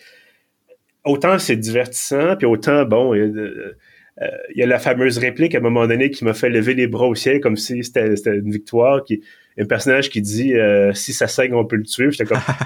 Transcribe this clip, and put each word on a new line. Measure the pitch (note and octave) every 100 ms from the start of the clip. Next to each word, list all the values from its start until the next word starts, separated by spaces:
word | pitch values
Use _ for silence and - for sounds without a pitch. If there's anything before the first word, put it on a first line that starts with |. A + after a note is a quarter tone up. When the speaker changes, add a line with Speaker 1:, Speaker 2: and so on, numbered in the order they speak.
| - _ _ _ _ _ _ _ _ _
Speaker 1:
autant | C#3+ C#3+ E3+ F#3+
c'est | F3 A2+
divertissant, | A2 A#2 B2 - - C#3 E3 F#3+
puis | A#2+
autant, | A2 D3 C#3+
bon, | G#2 A2 B2+
il | G#2
y |
a, | G#2+
euh, | G#2+ G#2 - G2 - _ _ _ -
euh, | - - -
il | -
y |
a | B2
la | B2
fameuse | C#3+ B2 C3 A#2+
réplique | B2+ B2 D#3+
à | D3
un |
moment | A#2+ A#2 A#2
donné | A#2 C#3
qui | C#3
m'a | A#2
fait | A2 B2
lever | A#2 A2+
les | B2+ B2
bras | A2+ B2
au |
ciel | A2+ C3 C#3+
comme | C3 G#2+
si | - B2
c'était, | A#2+ B2+ A2 G2+
c'était | A2 G#2
une | G#2
victoire, | G#2 - A#2 B2 C#3
qui, | C3+ G#2+ - - _ -
un | G#2
personnage | A2+ C3+ C3 C3+
qui | A2+
dit, | G#2 G#2+ C3+
euh, « | A#2+ G#2+ G2+ G2+
Si | G2 -
ça | - A2
saigne, | - C3
on | A#2+
peut | G#2+ A2
le |
tuer. » | G#2+ - C3+
J'étais | - A2
comme, | G#2+ -
Speaker 2:
<laughs> « | C3